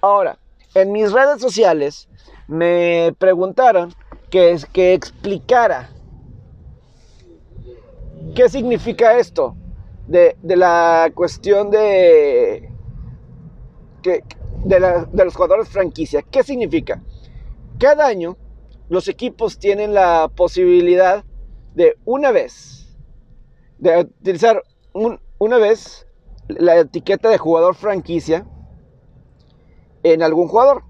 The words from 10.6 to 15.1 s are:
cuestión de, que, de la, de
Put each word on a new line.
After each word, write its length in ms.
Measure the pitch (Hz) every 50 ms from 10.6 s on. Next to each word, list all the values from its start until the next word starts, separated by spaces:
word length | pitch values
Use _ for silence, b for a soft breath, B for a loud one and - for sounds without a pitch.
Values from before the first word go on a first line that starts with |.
| 185 180 170 170 170 170 165 165 165 165 -
cuestión 560 | - 175 165 - - - 185 202 196 208 202
de, 1000 | 202 214 214 208 196 190 185 170 165 156 147 143 131 120 120 95 104 - - - - - - - - - - - - - - - - - - - - - - - _ - - - - -
que, 220 | - 185 180 151 - - - - - - - - -
de 140 | 190 190 180
la, 260 | 185 185 175 175 170
de 200 | 170